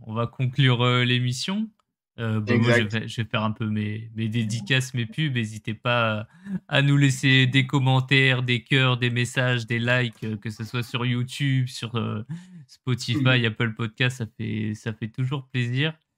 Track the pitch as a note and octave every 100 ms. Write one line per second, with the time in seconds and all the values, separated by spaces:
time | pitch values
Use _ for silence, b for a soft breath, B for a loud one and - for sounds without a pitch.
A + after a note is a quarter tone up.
0 | A2+ A2 A#2 - C3 B2+ C3 A#2+ B2 B2
1 | B2 B2 B2 B2 - G3+ A3 - _ _
2 | _ - A#2 A2 G#2+ A#2+ A#2+ A#2 G#2+ A2+
3 | A2 - G#2+ A2 A2 G#2+ A2 G#2+ G#2 G#2+
4 | A2+ A2+ A2+ A#2 A2 A#2 - C3+ C3 B2
5 | A2+ A2 D#3 B2+ A2 G#2+ - A2 B2 A#2+
6 | A2+ G#2+ A2 E3+ F#3+ F#3+ - C#3 C#3+ C#3+
7 | C#3 C3 C#3 C3 B2+ C3+ C3 D3 C3 C3
8 | B2+ C#3 C3+ B2+ B2 A#2+ - C#3 C3 B2
9 | B2 A#2+ A#2+ - B2+ B2 A2 A#2 A#2 B2+
10 | B2 - A2 G#2+ A2+ G#2 A2 B2 A2+ B2
11 | B2 B2 B2 - C#3+ C3 B2+ - A2+ A2+
12 | A2 A2 - E3 F3+ F3+ C#3+ - - B2
13 | - A#2+ C3 B2+ A#2 A2 A#2 G#2+ A#2 -
14 | B2+ B2+ A2 - A2 A2 G#2+ G#2 - A2
15 | A2 - B2+ C#3+ C3 B2+ A#2+ B2 D#3 D#3+
16 | _